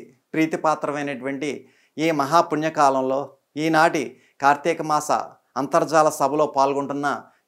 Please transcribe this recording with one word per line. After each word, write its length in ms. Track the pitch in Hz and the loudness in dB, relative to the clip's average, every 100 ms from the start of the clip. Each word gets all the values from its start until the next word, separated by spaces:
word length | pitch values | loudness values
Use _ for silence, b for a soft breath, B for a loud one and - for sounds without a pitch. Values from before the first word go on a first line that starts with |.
| - _ _ | -10 _ _
ప్రీతిపాత్రమైనటువంటి 1160 | 151 160 165 156 151 151 143 143 131 131 139 147 117 b b b - | -2 -2 0 -2 -2 -4 -6 -6 -8 -8 -6 -6 -8 b b b -4
ఈ 100 | 160 | -2
మహాపుణ్యకాలంలో 1080 | 151 139 165 165 151 156 156 139 135 131 135 143 _ _ 143 | 0 2 2 2 0 -2 2 2 2 0 -4 -6 _ _ -6
ఈనాటి 460 | 160 156 165 165 117 b b b | 0 4 4 2 -6 b b b
కార్తీక 400 | 139 143 170 160 | 2 2 0 -2
మాస 300 | 156 151 147 120 - - _ - | -2 -2 0 -2 -4 -14 _ -8
అంతర్జాల 520 | 135 170 151 156 156 | 0 0 2 4 4
సభలో 380 | 151 139 147 151 | 2 0 2 0
పాల్గొంటున్న 600 | 135 139 139 139 143 143 117 - b | 2 2 0 -4 -4 -4 -6 -10 b